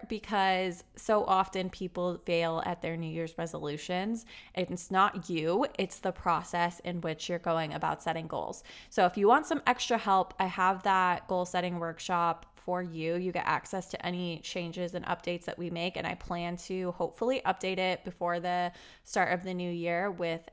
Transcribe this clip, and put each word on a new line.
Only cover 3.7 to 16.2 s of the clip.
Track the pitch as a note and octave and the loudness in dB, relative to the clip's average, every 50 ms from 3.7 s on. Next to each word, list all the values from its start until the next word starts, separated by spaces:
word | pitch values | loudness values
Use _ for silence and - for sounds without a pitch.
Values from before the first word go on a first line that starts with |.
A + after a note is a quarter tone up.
| D3 D#3 - - F3+ F3+ G3 G#3+ A#3 A3+ - - - - - - - | -6 -6 -4 -2 -2 -2 0 -2 -4 -4 -6 -12 -18 -20 -20 -8 -4
It's | F#3 F3+ - F3 F3 - - | -2 -2 -2 -4 -6 -4 2
not | F#3+ F#3 G3 G#3 - G3 E3 - | 4 4 4 4 2 -4 -6 -4
you, | F3 D#3+ D#3 E3 F3 A3 C#4+ - - | -2 0 2 4 4 4 2 0 0
it's | - G3 F#3 - - | -4 -4 -4 -4 -4
the | - F#3+ F#3 | -4 -4 -4
process | - - F3 E3 D3+ E3+ - - F3 F3 F3 F3 - - | 0 0 2 2 2 0 -2 0 0 0 0 0 -4 -6
in | F3 F3 F3 | -4 -4 -2
which | E3 D#3+ D#3 D#3 - | -2 -4 -4 -4 -4
you're | - F3 E3+ | -4 -4 -2
going | - F3 E3 E3 D#3+ D3 D3+ | 0 2 2 2 0 -2 -2
about | D#3 D#3+ D#3+ D3+ - | -2 0 0 -2 0
setting | - E3+ D#3+ E3 E3 | -2 -2 -2 -2 -4
goals. | D#3+ - A2+ D2+ - - - - - - - - - | -4 -4 -4 -4 -4 -8 -10 -12 -16 -18 -20 -18 -4
So | - - F#3 | 4 4 4
if | F3+ - | 4 6
you | G#3 G3 | 6 8
want | G#3 B3 D4+ D4+ | 8 8 8 6
some | - D#4+ C#4 - | 2 -2 2 2
extra | - B3+ - - - A#3+ | 2 2 2 0 0 0
help, | G#3+ - G#3 F#3+ F#3+ F3 - - - | 0 4 4 4 4 4 2 -2 -2
I | F#3+ | -2
have | F3+ F3 G3+ F#3 F#3+ G3 F#3 - | -2 2 2 4 4 4 2 2
that | G3+ F#3+ F#3+ F#3 F3+ F3 E3+ - | 4 4 6 4 4 2 0 -2
goal | - F#3+ F3+ F3+ | -2 0 0 0
setting | F3+ - F3+ F3 F3+ F3 | 0 0 -2 0 0 -2
workshop | E3+ E3 E3 D#3+ - - - F3+ F3 E3+ E3+ E3 - - - - | -2 -4 -4 -6 -8 -4 0 2 2 2 2 0 -2 -6 -18 -20
for | - - - F3+ F3+ | -12 -4 -2 -2 -2
you. | F3+ F3 D#3+ D#3+ D#3 E3 E3+ | -2 -4 -4 -4 -2 0 0
You | F3+ F#3 F#3 E3+ | 0 -2 -2 -2
get | E3+ - | 0 2
access | - D#3 C#3+ - - - F#3+ F3+ | 2 0 0 -2 -4 -6 -6 -6
to | - - - - | -6 -8 -6 -4
any | F3 F3+ F3+ F3+ F3 E3 - - | -4 -4 -2 -4 -4 -6 -8 -10
changes | - - F#3 F3 E3 E3 F3+ F3 E3+ F3 | -6 -6 -6 -6 -4 -4 -4 -6 -4 -4
and | F3 - | -6 -4
updates | - F3 F3 - F3+ F3 E3+ - | -4 -4 -2 -2 -4 -4 -4 -6
that | - - - | -8 -8 -6
we | F3 E3 | -6 -6
make, | E3+ E3+ E3+ F#3 F3+ | -4 -2 -4 -2 -4
and | - - | -4 -4
I | E3 F3+ | -4 -6
plan | - | -6